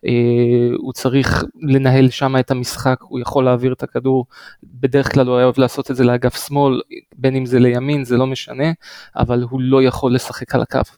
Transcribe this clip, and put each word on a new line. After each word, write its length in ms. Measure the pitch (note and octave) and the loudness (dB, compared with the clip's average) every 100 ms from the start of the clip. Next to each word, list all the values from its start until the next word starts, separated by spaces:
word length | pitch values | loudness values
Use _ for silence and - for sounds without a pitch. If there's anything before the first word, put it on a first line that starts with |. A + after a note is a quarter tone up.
| - | 0
אה, 60 | A#2+ A#2+ A#2+ A#2+ A#2+ A#2+ - | 0 2 2 2 2 2 -2
הוא 160 | - | -6
צריך 500 | B2+ C3 C3+ B2+ - - _ | -4 0 0 0 -2 -4 _
לנהל 480 | D#3 C3+ C3+ C3 C3 | 0 2 4 4 4
שם 260 | - C3+ C3 | 2 -2 0
את 120 | B2 | -2
המשחק, 460 | B2+ B2 - C3 B2+ | -4 -4 -4 -2 -2
הוא 180 | - B2+ | -6 -10
יכול 260 | A#2+ C#3+ B2+ | -4 0 2
להעביר 280 | B2 B2+ | 2 0
את 100 | B2+ | -4
הכדור, 420 | C3+ - B2+ C3 B2 - - - | -6 -4 0 0 -2 -12 -20 -20
בדרך 500 | - B2 C3 C#3 C3+ | -20 -6 0 0 2
כלל 140 | D3 B2+ | 0 2
הוא 80 | B2 | 2
אוהב 240 | B2+ B2 | 2 2
לעשות 320 | B2 - C3+ | 0 -2 -8
את 40 | B2+ | 0
זה 80 | |
לאגף 440 | B2 B2 B2 - - | 2 2 0 -4 -6
שמאל, 340 | C#3+ C#3 B2 - - _ - | 0 2 0 -6 -18 _ -4
בין 200 | C3 C3 | -2 -2
אם 100 | B2+ | 0
זה 140 | B2+ | 4
לימין, 460 | B2 B2 C3 D3 B2 | 4 2 -2 -4 0
זה 120 | A#2+ | 0
לא 100 | C3 | 0
משנה, 440 | C3+ - B2+ D#3 E3 - - - - | -4 -10 -4 -4 -4 -10 -20 -16 -6
אבל 260 | A#2 A#2+ A#2+ | -2 -2 -2
הוא 120 | C3 | -4
לא 220 | B2+ C3+ | 0 2
יכול 320 | C3 - C3 B2 | 2 0 -2 -2
לשחק 400 | - - - C3 | -4 -12 -4 -4
על 60 | |
הקו 180 | A#2 C3 A#2 | -2 -4 -4